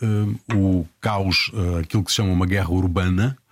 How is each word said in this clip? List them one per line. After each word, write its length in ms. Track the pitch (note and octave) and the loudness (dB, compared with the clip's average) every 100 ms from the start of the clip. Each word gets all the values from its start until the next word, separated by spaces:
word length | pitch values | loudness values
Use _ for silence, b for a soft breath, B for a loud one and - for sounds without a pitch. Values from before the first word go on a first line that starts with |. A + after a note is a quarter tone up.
ahm, 320 | A2 G#2 G#2 G#2+ - | -2 0 0 -4 -2
o 320 | G#2+ G2 F#2 E2 _ | 0 2 2 -2 _
caos, 500 | A2+ G#2 F#2+ E2 - | -2 0 0 -2 -2
ah, 260 | A2 F2+ F2 | -2 -2 -2
aquilo 240 | D#2+ A2 | -2 -2
que 60 | F#2+ | -2
se 60 | - | 0
chama 140 | G2 | 0
uma 140 | F2+ F2+ | 2 2
guerra 240 | G2 F2+ | 0 0
urbana, 680 | F2+ F#2 E2+ F#2 F#2 A#2+ C3+ _ | 0 0 0 0 2 0 -2 _